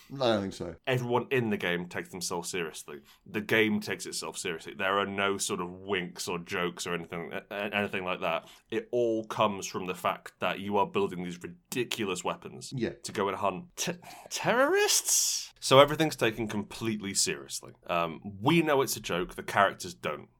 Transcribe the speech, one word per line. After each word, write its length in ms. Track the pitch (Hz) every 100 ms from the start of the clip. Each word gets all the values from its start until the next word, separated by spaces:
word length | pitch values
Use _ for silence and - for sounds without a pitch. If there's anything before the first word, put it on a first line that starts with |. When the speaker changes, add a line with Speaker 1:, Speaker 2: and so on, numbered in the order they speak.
| - 135
Speaker 1:
I 20 | 123
don't 80 | 107
think 120 | 98
so. 220 | - 87 85 -
Speaker 2:
Everyone 420 | 127 120 120 120
in 180 | 131 113
the 60 | 101
game 300 | 90 87 87
takes 220 | 98 87
themselves 400 | 92 87 90 85
seriously. 480 | 92 80 - - 71 - - -
The 140 | 107
game 400 | 107 110 110 104
takes 260 | 104 95 80
itself 320 | - 80 -
seriously. 360 | 95 80 - -
There 220 | 95 101
are 60 | 98
no 320 | 98 98 98
sort 240 | - 95
of 80 | 90
winks 580 | 92 95 95 87 - -
or 120 | 87
jokes 460 | 85 95 87 87 92
or 80 |
anything, 380 | 87 80 87 80
a-, 220 | 98 - 101
a-, 180 | 104
anything 300 | 104 98 101
like 160 | 92 90
that. 300 | 90 80 - - -
It 200 | 110 -
all 320 | 123 117 113 107
comes 400 | - 107 98 87
from 220 | 104 92
the 80 | 90
fact 380 | 101 87 - -
that 200 | 95 87
you 180 | 98 101
are 80 | 90
building 380 | 98 98 90
these 160 | 90 87
ridiculous 840 | 87 - - 131 117 - 98 90 92
weapons 480 | 85 85 67 - 131
Speaker 1:
Yeah. 160 | 107 -
Speaker 2:
to 80 | -
go 160 | 110 98
and 80 | 95
hunt 280 | 101 90 87 -
t-, 160 | - 175 - - - - 170 233
terrorists! 920 | 285 392 415 - - - - - - -
So 200 | - 131
everything's 360 | 143 151 156 -
taken 300 | 117 113 107
completely 680 | 104 98 - 113 107 98
seriously. 580 | 90 - 71 67 - - - -
Um, 320 | 87 85 78 101 98
we 200 | 120 170
know 200 | 156 135
it's 160 | 135 110
a 20 |
joke. 360 | 104 87 90 -
The 80 |
characters 500 | - 107 95 - 90
don't. 340 | 85 85 73 - _